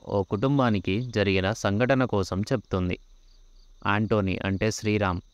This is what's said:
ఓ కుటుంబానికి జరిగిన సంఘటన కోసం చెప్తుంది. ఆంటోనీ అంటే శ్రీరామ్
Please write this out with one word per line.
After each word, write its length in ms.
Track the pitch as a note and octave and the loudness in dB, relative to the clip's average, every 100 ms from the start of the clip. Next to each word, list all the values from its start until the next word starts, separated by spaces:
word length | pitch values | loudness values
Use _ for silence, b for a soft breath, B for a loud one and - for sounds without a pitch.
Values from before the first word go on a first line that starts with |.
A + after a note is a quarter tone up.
| - | -2
ఓ 140 | G2+ | -2
కుటుంబానికి 720 | F#2+ G2+ C3+ C#3+ B2 G#2 F#2+ G2+ B2 | -2 0 0 2 2 2 0 -2 -2
జరిగిన 360 | A2 G2+ F#2+ F#2+ | 0 2 2 0
సంఘటన 500 | A2+ G2+ G2+ B2 C3 B2 | -2 0 0 2 2 2
కోసం 340 | G#2 F#2 F#2+ | 0 0 -2
చెప్తుంది. 560 | G#2 B2 - F#2+ F2+ F#2 - - - - - - - - | -2 -2 -2 -2 -2 -4 -10 -20 -20 -20 -20 -20 -20 -8
ఆంటోనీ 540 | G2 G2+ A2 A2 F#2+ - | -2 0 2 2 2 0
అంటే 280 | F#2+ F#2+ A2 | -2 0 -2
శ్రీరామ్ 500 | - A2 G#2 G2 F2 - | -2 0 0 0 -2 -6